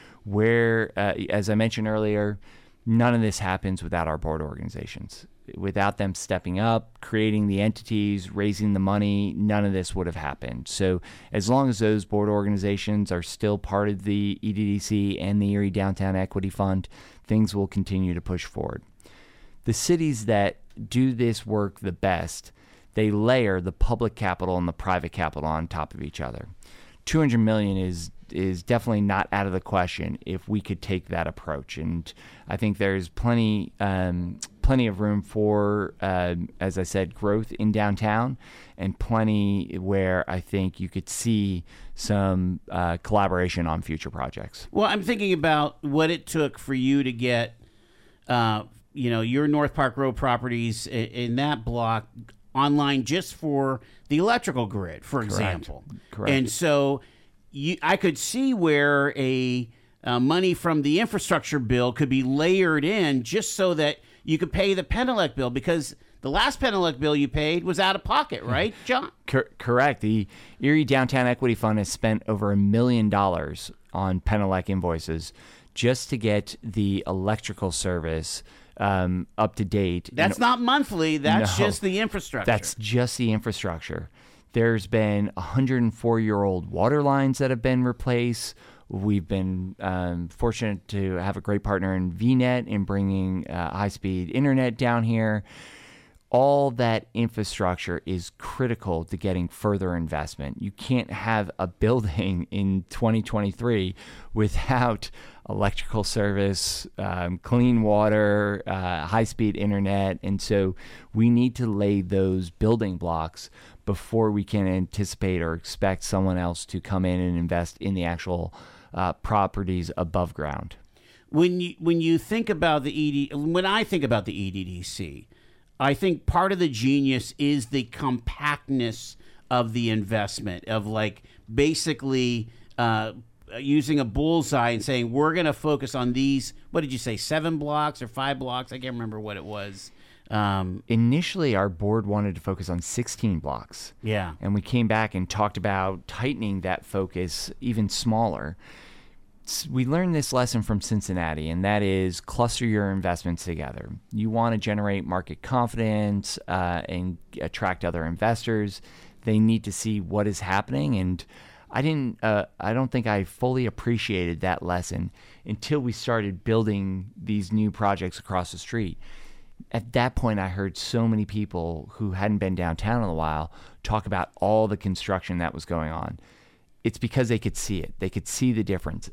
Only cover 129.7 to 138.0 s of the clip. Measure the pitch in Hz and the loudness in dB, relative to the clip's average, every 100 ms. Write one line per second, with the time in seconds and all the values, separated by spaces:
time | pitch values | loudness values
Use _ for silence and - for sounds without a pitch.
129.7 | 117 117 110 98 110 101 - 104 87 - | 0 2 0 0 -2 -2 -4 -8 -8 -4
130.7 | 110 104 110 107 92 - - - 113 147 | -4 -2 -2 -2 -4 -16 -20 -4 2 2
131.7 | 156 165 143 135 131 123 120 113 - - | 2 -2 -2 -2 0 0 -2 -6 -12 -10
132.7 | - 117 110 110 - - _ - 117 139 | 0 2 2 -2 -8 -18 _ -16 -6 2
133.7 | 151 135 147 120 123 156 165 - 135 117 | 4 4 2 2 0 2 2 2 2 2
134.7 | 113 113 127 117 127 156 165 160 139 151 | 0 0 0 0 2 2 4 0 0 0
135.7 | 143 139 135 123 123 135 135 - - - | 0 -2 -2 0 2 2 2 -2 -10 -4
136.7 | 170 147 127 127 110 - 156 165 160 147 | -2 -2 -4 -4 -6 -2 -2 0 -2 -2
137.7 | 147 151 - | 0 -2 -4